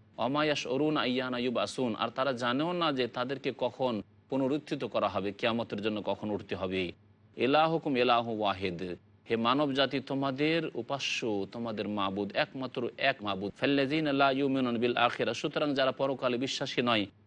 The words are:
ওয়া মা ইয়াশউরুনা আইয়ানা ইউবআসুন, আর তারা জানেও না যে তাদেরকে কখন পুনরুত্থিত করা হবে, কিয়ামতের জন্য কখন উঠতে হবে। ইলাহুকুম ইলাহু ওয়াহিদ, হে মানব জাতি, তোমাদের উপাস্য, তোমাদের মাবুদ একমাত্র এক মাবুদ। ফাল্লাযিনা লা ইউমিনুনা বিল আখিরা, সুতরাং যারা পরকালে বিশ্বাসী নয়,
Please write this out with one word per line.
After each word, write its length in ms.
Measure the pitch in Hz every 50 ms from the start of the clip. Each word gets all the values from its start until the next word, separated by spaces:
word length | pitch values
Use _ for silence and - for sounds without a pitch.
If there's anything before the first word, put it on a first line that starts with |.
| - - -
ওয়া 120 | - 113 127 139
মা 80 | 147 151 156
ইয়াশউরুনা 520 | 143 139 - - 127 135 147 151 156 139 107
আইয়ানা 320 | 127 123 131 127 127 123 123 120
ইউবআসুন, 440 | 127 117 110 101 104 - - 104 110 107 - 107
আর 60 | 117 -
তারা 160 | 131 131 139 131 117 123
জানেও 280 | 120 123 139 156 170 180 175
না 80 | 170 156 143 127
যে 60 | 123 117 -
তাদেরকে 340 | 127 123 127 139 131 - 143 117 - 127
কখন 300 | 120 - - 135 127 113 104 92 - - - _ _
পুনরুত্থিত 540 | 135 135 135 127 143 151 - - 160 139 135 107 -
করা 140 | 113 104 98 92
হবে, 160 | 101 95 104 98 -
কিয়ামতের 420 | - 117 113 117 113 113 117 104 98
জন্য 140 | 110 107 104 90 95
কখন 180 | 101 - 107 107 104
উঠতে 200 | 92 95 - 104 87
হবে। 220 | 95 92 95 95 92 87 - - _ _ _ _ - - -
ইলাহুকুম 560 | - 113 127 143 151 160 160 165 160 - 156 135 120 123
ইলাহু 280 | 127 120 117 117 117 113 107
ওয়াহিদ, 400 | 104 98 98 98 98 95 87 82 92 90 87 - - - - - _ -
হে 60 | 117 113 117
মানব 220 | 117 127 143 151 139 131 135
জাতি, 200 | 139 127 143 135 127 -
তোমাদের 500 | 139 139 139 139 135 131 147 156 160 165 160 - - 123 113
উপাস্য, 360 | - 139 135 - - - - - 117 104 98 98 98 -
তোমাদের 320 | 120 117 113 110 104 104 101 104 104
মাবুদ 300 | 98 98 95 101 101 101 - 131 151
একমাত্র 360 | - - 135 131 123 - 135 120 - - - 139 139
এক 60 | 131 - 104
মাবুদ। 240 | 104 98 92 101 98 - -
ফাল্লাযিনা 500 | 131 135 143 139 139 131 151 160 156 147 135 135 139
লা 60 | 139 135 135
ইউমিনুনা 420 | 143 139 135 135 127 123 117 113 120
বিল 140 | 120 120 - 120
আখিরা, 260 | 120 - - 123 107 120 -
সুতরাং 280 | - 156 - 165 156 147 135 135
যারা 140 | 135 131 127 -
পরকালে 360 | 135 135 135 123 135 127 123 120 139
বিশ্বাসী 360 | 131 - - 143 131 - - 123 120
নয়, 160 | 117 110 98 - - _ _